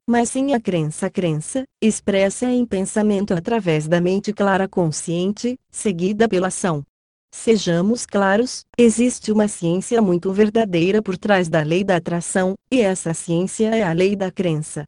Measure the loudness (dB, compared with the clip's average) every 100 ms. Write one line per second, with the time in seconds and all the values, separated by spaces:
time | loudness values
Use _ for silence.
0 | -2 0 0 0 0 0 0 -2 -2 -4
1 | -6 -2 -2 -2 -4 -8 -8 _ 0 0
2 | 0 2 2 0 0 0 0 -2 -2 0
3 | 2 2 0 -2 -2 -2 0 0 2 0
4 | 2 0 -2 -2 2 2 0 0 -2 -2
5 | -4 -4 -2 -4 -4 -6 _ -6 -4 -2
6 | -2 0 0 2 -2 -2 -2 -4 -6 _
7 | _ _ _ -4 0 2 2 2 2 -2
8 | -2 0 2 2 0 -6 -6 2 4 4
9 | 0 0 -2 0 0 0 -2 -2 0 2
10 | 2 2 0 2 2 2 0 2 2 2
11 | 0 -4 0 2 2 0 0 0 2 0
12 | 0 -6 -2 0 0 -2 -2 0 2 0
13 | -4 -6 -2 -2 -2 0 0 0 0 0
14 | 0 0 -4 -2 -2 -2 -4 -10